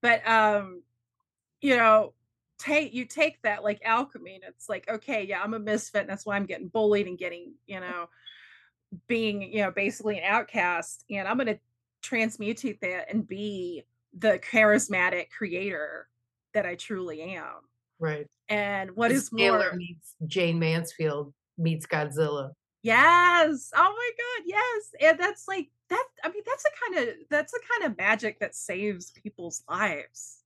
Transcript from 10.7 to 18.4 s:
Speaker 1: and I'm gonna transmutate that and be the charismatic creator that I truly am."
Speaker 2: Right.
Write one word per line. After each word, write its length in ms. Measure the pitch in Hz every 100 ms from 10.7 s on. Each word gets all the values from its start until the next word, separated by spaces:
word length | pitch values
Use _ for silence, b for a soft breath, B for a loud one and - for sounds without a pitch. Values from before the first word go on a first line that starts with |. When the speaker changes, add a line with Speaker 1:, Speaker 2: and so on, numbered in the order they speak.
| 170 170 - _
Speaker 1:
and 180 | 202 190
I'm 100 | 240
gonna 220 | 247 214 _ _ _ _
transmutate 760 | - 240 226 220 208 226 262 208
that 280 | 185 185 -
and 160 | 214 -
be 560 | 190 208 196 180 165 - _ _
the 260 | 175 220 185
charismatic 920 | - 226 214 208 - 185 185 185 -
creator 800 | - 214 175 196 170 151 - - _ _ _ _
that 120 | 214 190
I 100 | 175
truly 460 | - 202 180 156
am." 480 | 160 180 147 - _ _ _ _
Speaker 2:
Right. 280 | 165 151 147 _